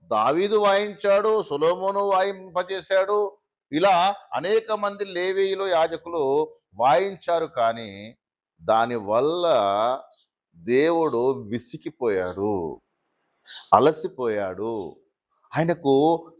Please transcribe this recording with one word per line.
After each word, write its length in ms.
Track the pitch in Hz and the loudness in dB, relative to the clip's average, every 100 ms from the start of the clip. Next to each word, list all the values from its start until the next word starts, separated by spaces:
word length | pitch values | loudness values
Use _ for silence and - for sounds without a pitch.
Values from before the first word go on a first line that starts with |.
దావీదు 520 | - 110 113 160 202 214 | -4 0 2 2 2 2
వాయించాడు, 880 | 202 196 208 180 202 196 214 220 | 2 2 0 -4 2 2 2 0
సొలొమోను 560 | 185 147 160 180 190 196 | -2 0 0 0 -2 -2
వాయింపజేశాడు, 1400 | 202 185 196 190 190 175 180 190 165 190 190 208 202 - _ _ _ | 0 2 0 -4 -6 -6 -4 -6 0 0 2 0 -2 -6 _ _ _
ఇలా 440 | 147 196 185 190 202 - | 2 4 6 4 0 -6
అనేక 380 | 123 170 220 220 | -6 0 0 0
మంది 340 | 214 202 202 196 | -2 -4 -4 -6
లేవీయులు, 640 | 175 185 190 190 190 196 | -4 -2 0 0 -2 0
యాజకులు 880 | 170 165 165 170 170 135 143 156 - _ - | 2 2 -2 -6 -2 0 0 0 -6 _ 0
వాయించారు. 680 | 123 165 196 190 - 170 156 | 2 4 2 -4 -2 -2 -2
కానీ 720 | 131 113 117 110 98 107 - _ _ _ _ | 0 0 0 -8 -14 -16 -20 _ _ _ _
దానివల్ల 840 | 82 110 120 120 101 113 143 175 170 131 101 101 117 131 - _ _ _ _ 85 | 2 2 2 -2 0 2 2 2 2 2 2 2 0 -2 -8 _ _ _ _ -12
దేవుడు 760 | 85 127 156 165 160 117 127 | 0 2 4 2 0 0 0
విసిగిపోయాడు, 1500 | 123 107 117 - 156 160 - 120 95 90 90 104 98 80 62 _ _ _ _ _ _ - - - | -2 -6 -10 -10 -14 -14 -4 -2 0 -2 -2 -2 -2 -4 -10 _ _ _ _ _ _ -20 -20 -8
అలసిపోయాడు. 1300 | 98 135 156 180 - 120 104 95 92 110 113 82 - _ _ _ _ _ 139 | -4 -4 -4 -10 -10 -8 -6 -8 -10 -10 -10 -12 -16 _ _ _ _ _ -6
ఆయనకు 680 | 165 165 143 135 156 165 - - | -4 -2 0 2 2 0 -4 -20